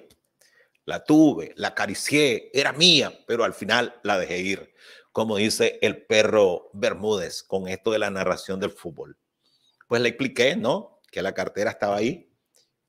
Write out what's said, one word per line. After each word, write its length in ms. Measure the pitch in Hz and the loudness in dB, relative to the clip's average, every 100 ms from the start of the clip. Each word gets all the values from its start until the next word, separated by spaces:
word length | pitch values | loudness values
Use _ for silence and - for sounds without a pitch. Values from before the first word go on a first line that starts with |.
| - _ _ _ _ _ _ _ - | -14 _ _ _ _ _ _ _ -10
La 180 | 87 | -6
tuve, 500 | - 156 156 117 - - | 4 6 6 4 -4 -6
la 140 | 98 | -6
acaricié, 840 | - 101 92 - 147 147 113 - | -4 -6 -6 -2 2 2 0 -4
era 180 | 131 139 | -2 -2
mía, 480 | 131 175 156 98 - - | 2 4 4 2 -6 -6
pero 180 | 117 | -2
al 120 | 101 - | -2 -2
final 440 | 101 117 117 - | 0 0 0 -4
la 160 | 101 98 | -2 -2
dejé 180 | 80 90 | -2 -4
ir. 360 | 95 95 - _ - - _ | -4 -6 -8 _ -20 -20 _
Como 260 | - 110 101 | -4 -2 0
dice 420 | 107 - 117 - | 0 2 0 0
el 240 | 110 95 - | -2 -2 0
perro 640 | 110 104 107 98 87 - | 2 4 6 4 2 -8
Bermúdez 680 | 101 110 90 104 101 80 - | -4 -4 -2 -2 -2 -4 -10
con 260 | - 98 92 | -6 -6 -4
esto 240 | 95 113 | -6 -2
de 60 | 107 | 0
la 140 | 104 | -2
narración 480 | 95 92 85 - 95 | -2 -2 -4 -4 -6
del 100 | 95 | -6
fútbol. 480 | - 87 71 73 - _ _ _ _ _ _ - | -8 -16 -16 -18 -20 _ _ _ _ _ _ -4
Pues 140 | 120 | 0
le 60 | 120 | 0
expliqué, 460 | - 131 - 127 185 | -2 -4 2 2 2
¿no? 460 | 110 180 - _ _ | -2 -2 -4 _ _
Que 120 | 95 | -6
la 100 | 95 | -6
cartera 380 | 95 92 98 107 | -4 -6 -2 -4
estaba 240 | - 104 101 | -2 -2 0
ahí, 340 | 113 175 - _ _ _ _ _ | -2 -4 -12 _ _ _ _ _